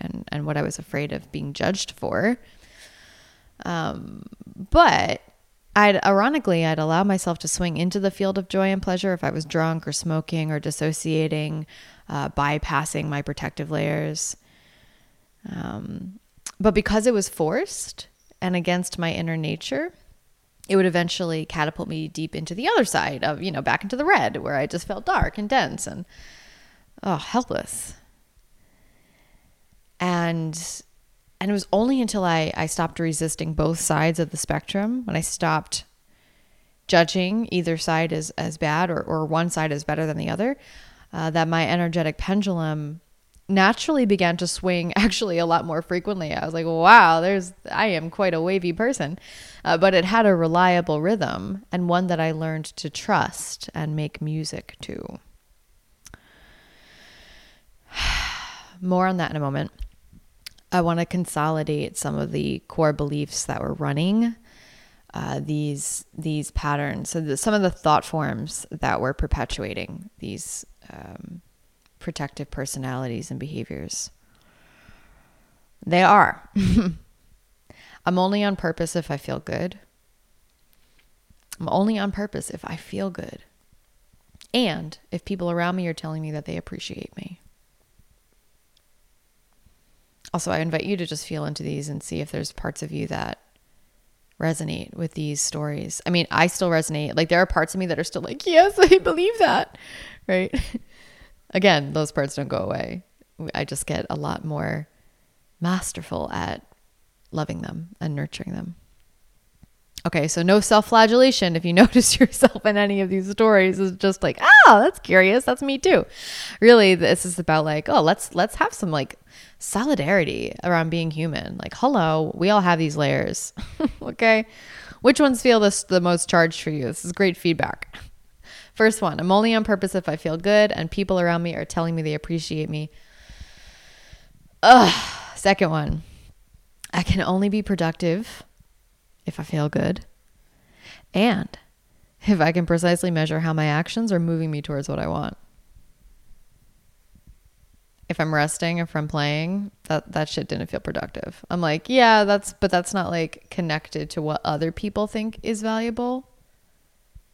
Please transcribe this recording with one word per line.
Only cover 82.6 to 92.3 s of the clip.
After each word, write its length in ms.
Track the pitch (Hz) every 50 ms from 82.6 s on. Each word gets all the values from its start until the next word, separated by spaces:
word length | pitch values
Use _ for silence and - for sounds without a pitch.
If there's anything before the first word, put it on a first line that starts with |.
| -
I 120 | - -
feel 340 | 160 - - - 202 196 190
good. 320 | 175 - - - - - - _ _ _ _ _ _ _ _ _ _ _ _ _ _ _ _ _ _ _ - _ -
And 420 | 247 247 185 151 165 160 156 - - _ _
if 140 | - 170 -
people 260 | - 196 185 175 175
around 240 | 170 170 170 175 185
me 140 | 185 180 170
are 60 | 160
telling 280 | - - 156 156 160
me 80 | 156 151
that 140 | 151 151 151
they 120 | 175 170
appreciate 600 | 170 - - - - - - - - - - _
me." 240 | - - 185 175 - _ - _ _ _ _ _ _ _ _ _ _ _ _ _ _ _ _ _ _ _ _ _ _ _ _ _ _ _ _ _ _ _ _ _ _ _ _ _ _ _ _ _ _ _ _ _ _ _ _ _ _ _ _ _ _ - -
Also, 200 | - 175 - 175
I 60 | 185 160
invite 260 | 160 165 160 160 -
you 120 | 196 202
to 100 | 180 170
just 200 | - 156 151 -
feel 180 | - 165 151 147
into 200 | 151 147 - -
these 240 | 151 147 143 147 151
and 160 | 147 - -
see 160 | - 165 156
if 100 | 147 151